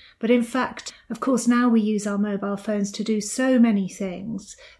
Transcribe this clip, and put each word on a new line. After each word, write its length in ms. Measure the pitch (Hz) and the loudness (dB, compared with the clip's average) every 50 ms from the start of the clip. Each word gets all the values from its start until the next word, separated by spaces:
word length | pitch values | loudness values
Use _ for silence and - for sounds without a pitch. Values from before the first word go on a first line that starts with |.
| - - _ _ | -20 -20 _ _
But 100 | - 226 | 0 2
in 140 | 247 247 233 | 2 2 2
fact, 500 | 233 - 262 247 - - - - - - - _ - | 0 -2 -4 -4 -4 -6 -12 -16 -16 -18 -16 _ -12
of 120 | 226 - | -10 -4
course, 260 | - - 269 233 233 240 | -2 0 0 2 2 2
now 220 | 240 240 247 247 | 2 4 4 4
we 100 | 226 226 | 4 4
use 260 | 208 214 214 208 202 | 4 2 0 -2 -2
our 120 | 208 202 202 | -2 -2 -2
mobile 400 | 202 208 202 196 202 202 202 196 | -2 -2 -2 -2 -4 -4 -4 -4
phones 340 | - - 214 208 202 202 - | -4 -4 -2 -2 -2 -4 -4
to 100 | - 208 | -4 -4
do 180 | 226 220 214 | -2 -2 -2
so 360 | 202 - - - 262 262 262 247 | -2 -4 -4 -2 2 4 6 6
many 300 | 233 233 214 202 190 185 | 6 6 4 2 0 -2
things. 720 | - - 202 190 180 180 196 226 226 196 - - - - - - - _ | -6 -6 -8 -6 -8 -8 -8 -8 -10 -10 -10 -14 -18 -20 -20 -20 -16 _